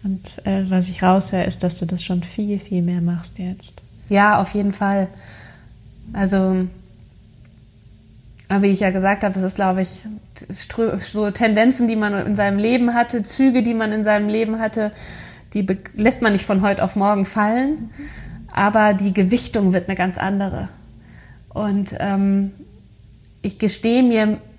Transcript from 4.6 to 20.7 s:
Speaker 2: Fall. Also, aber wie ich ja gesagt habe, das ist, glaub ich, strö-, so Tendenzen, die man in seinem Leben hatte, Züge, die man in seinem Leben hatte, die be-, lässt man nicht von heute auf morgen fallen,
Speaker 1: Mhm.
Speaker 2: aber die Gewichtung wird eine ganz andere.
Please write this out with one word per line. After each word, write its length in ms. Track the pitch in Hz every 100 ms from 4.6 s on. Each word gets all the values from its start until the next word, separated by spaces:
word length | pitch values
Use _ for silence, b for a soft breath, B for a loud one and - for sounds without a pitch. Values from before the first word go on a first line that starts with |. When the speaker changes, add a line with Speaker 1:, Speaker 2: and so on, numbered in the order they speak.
| 202
Speaker 2:
Fall. 360 | 196 196 196 185 B B B B B B B - - -
Also, 520 | - 196 196 190 185 185 - - - - - - - - - - - - - - - - - -
aber 140 | 196
wie 60 | 202
ich 100 | 190
ja 100 | 190
gesagt 340 | 190 190 202
habe, 100 | 208
das 80 | 190
ist, 140 | 185 -
glaub 220 | 190 185
ich, 260 | 185 - 214 214 - - -
strö-, 460 | 190 - - 226 202
so 300 | - 208 208
Tendenzen, 560 | 202 233 214 233 254 233
die 80 | 220
man 180 | 208 202
in 120 | - 208
seinem 220 | 202 202
Leben 360 | 220 247 240
hatte, 300 | 240 240 240
Züge, 400 | - - 269 254
die 100 | 226
man 160 | 226 220
in 120 | 214
seinem 240 | 214 208 208
Leben 320 | 220 220 220
hatte, 320 | 220 220 214 B B B B B B
die 100 | 208
be-, 140 | 196 190 -
lässt 280 | - 214 -
man 100 | 226
nicht 120 | 202 -
von 160 | 196
heute 220 | 190 196
auf 100 | 190
morgen 300 | 208 196 202
fallen, 460 | 196 214 208 240 269
Speaker 1:
Mhm. 180 | 311 226 B 285 B B B B
Speaker 2:
aber 420 | - 202 214 214
die 180 | 190 196
Gewichtung 600 | 190 185 240 - 220 190
wird 160 | 180 180
eine 80 | 190
ganz 200 | 180 180
andere. 500 | 190 196 196 131 190